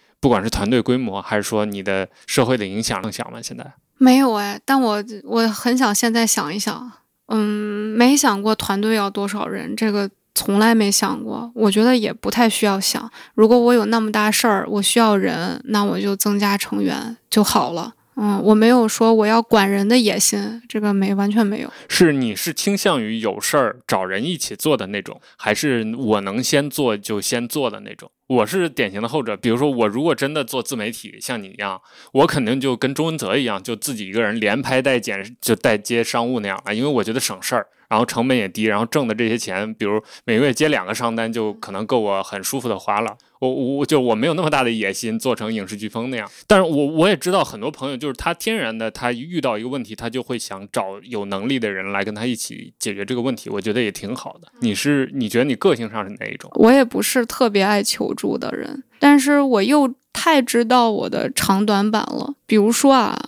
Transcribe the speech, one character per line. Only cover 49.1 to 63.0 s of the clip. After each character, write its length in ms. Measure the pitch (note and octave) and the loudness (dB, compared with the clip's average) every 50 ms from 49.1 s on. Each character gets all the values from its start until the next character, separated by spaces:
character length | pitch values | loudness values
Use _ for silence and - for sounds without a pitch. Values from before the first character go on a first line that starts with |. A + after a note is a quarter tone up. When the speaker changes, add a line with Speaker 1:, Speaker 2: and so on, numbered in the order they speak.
| B2 | -4
Speaker 1:
遇 260 | A#2 C3 E3+ F3 E3 | -4 -6 -8 -4 -2
到 200 | C3+ C3 A2+ G#2+ | -2 -2 -2 -2
一 40 | A2+ | -4
个 60 | B2 | -6
问 160 | C3+ C#3 A#2+ | -6 -8 -8
题， 100 | G#2 A2 | -8 -10
他 140 | - A#2 A#2 | -10 -10 -8
就 140 | A2+ C3 A#2+ | -6 -6 -6
会 160 | - B2+ A#2 | -6 -6 -8
想 280 | - - G2+ F#2+ G2+ G#2 - | -8 -10 -12 -14 -12 -8 -6
找 260 | B2 G2+ F#2+ G2 G#2 - | -6 -6 -6 -8 -14 -14
有 240 | A#2 A#2+ G#2 G2+ | -10 -8 -8 -6
能 200 | G2+ G2+ G2 G2+ | -4 -6 -4 -4
力 120 | B2+ C#3 B2+ | -2 -2 -2
的 120 | A2+ G#2+ | -2 -4
人 220 | G2 F#2+ F#2+ F#2+ G2+ | -4 -4 -6 -6 -4
来 100 | G2+ G2+ | -4 -4
跟 120 | G#2 G#2 | -4 -6
他 100 | G#2+ A2 | -6 -4
一 100 | B2+ A#2+ | -4 -4
起 380 | - - - A#2 - - - - - | -6 -8 -10 -12 -14 -18 -18 -14 -10
解 160 | - A2 G2+ | -8 -8 -6
决 100 | G2 G2+ | -6 -6
这 100 | G#2 B2+ | -6 -4
个 60 | B2 | -2
问 160 | A#2 C3+ B2 | -2 -4 -4
题， 140 | A2 - G#2+ | -6 -8 -8
我 100 | G2+ G2+ | -8 -6
觉 100 | F#2+ A2 | -4 -2
得 120 | G#2 A#2+ A#2+ | -2 0 -2
也 100 | G#2 F#2+ | -2 -4
挺 240 | - - G2 B2 | -6 -8 -10 -10
好 220 | - - - - - | -10 -10 -14 -16 -18
的。 80 | - - _ - | -20 -20 _ -4
你 140 | - A#2 G2+ | -4 -2 -2
是， 360 | F#2+ - C#3+ D3 C#3 C3 - - | 0 0 2 2 2 0 -2 -2
你 160 | C#3 A#2+ G#2 | -4 -4 -2
觉 100 | - A#2 | 2 2
得 60 | B2+ | 2
你 100 | D3 B2 | 2 0
个 180 | - - G3 D3+ | 2 2 2 2
性 160 | A#2 A#2 G#2+ | 2 -2 -6
上 120 | A2 A2 G2+ F#2+ | -6 -6 -6 -6
是 80 | G#2 - | -8 -10
哪 80 | A2 | -10
一 80 | G#2+ - | -10 -10
种？ 140 | - - - - | -12 -12 -4 2
Speaker 2:
我 180 | - G#3+ A3+ B3+ | 6 6 8 8
也 100 | C#4 C4 | 6 4
不 200 | A#3 - F#3+ G#3 | 2 0 -2 -2
是 240 | - - C4 A#3 | 0 0 0 -2
特 240 | A#3 - - C4 A3+ | -2 -2 0 0 2
别 120 | G3+ G3+ F#3+ | 2 2 2
爱 200 | G3 G#3+ G3+ G3+ | 2 2 0 0
求 320 | - - - - - - | -2 -4 -4 -4 -4 -4
助 240 | - - - - - | -4 -4 -4 -4 -4
的 120 | - - - | -4 -6 -6
人， 300 | - - - - - - _ _ - | -8 -8 -10 -12 -14 -16 _ _ 4
但 220 | - C#4+ C#4+ C#4+ | 6 8 8 8
是 220 | C4 C#4 D4 C#4+ C#4 | 6 4 4 4 4
我 200 | C4+ B3 G3+ G3 | 4 2 2 2
又 300 | A3 C#4+ D4+ C#4 B3+ A#3+ - _ _ - | 4 4 4 4 2 0 -4 _ _ -8
太 260 | - - E4 D#4+ C#4 | -2 0 2 4 4
知 240 | A#3+ B3+ - A#3+ A#3+ | 4 2 2 2 2
道 260 | A3+ B3 B3+ A#3 A3+ | 4 4 4 4 2
我 200 | G#3+ G3+ - - | 0 -2 -4 -4
的 200 | - - - - C4+ | -2 -2 -2 -4 -4
长 340 | - - - G3 F#3+ G#3 | -2 0 2 2 2 2
短 240 | G#3 G#3 G3 G3+ G#3+ | 2 2 2 2 2
板 100 | G#3+ G#3+ | 0 0
了。 340 | - - - - - - C#4+ _ _ | -2 -4 -6 -8 -8 -8 -10 _ _
比 100 | - A3 | 2 4
如 160 | G#3+ G3+ A3 A#3 | 4 4 4 4
说 220 | - - C#4 C4+ | 4 6 6 6
啊， 200 | C4 | 6